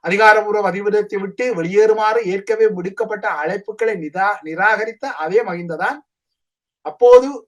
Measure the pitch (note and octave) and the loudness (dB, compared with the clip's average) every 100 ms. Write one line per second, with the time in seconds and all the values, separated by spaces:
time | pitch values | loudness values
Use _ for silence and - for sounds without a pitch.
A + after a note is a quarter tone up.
0 | E3+ G3 G#3+ G#3+ G#3+ G#3+ G3 F#3 G#3 G#3 | -2 4 6 6 2 -2 -2 -2 -2 -2
1 | G#3 G#3 G3 - B3 G3 E3 G3 G#3+ A3 | -2 -6 -8 -6 -4 -4 -2 2 4 4
2 | G#3+ A3 G#3 G3 G3 A3 A3 F#3 F3+ G3 | 2 0 -2 -6 -4 0 0 0 -10 -8
3 | A3 G#3 G#3 D#3+ D#3 G3 G3+ G#3+ A3+ G3+ | -8 -6 -6 -6 -6 -6 -10 -6 -4 -4
4 | D#3 E3+ G3 G3 D#3 D#3+ G3+ G#3+ A3 A3+ | -8 -4 -2 -2 -8 -2 0 0 -4 -8
5 | C#4 A3+ D#3+ G3 A3+ F3 F3 D#3+ G3 D4 | -12 -8 -2 -2 -2 -8 -10 -6 -6 -6
6 | _ _ _ _ _ _ _ _ - - | _ _ _ _ _ _ _ _ -16 2
7 | A#3+ B3 C4+ C#4 | 8 8 6 -10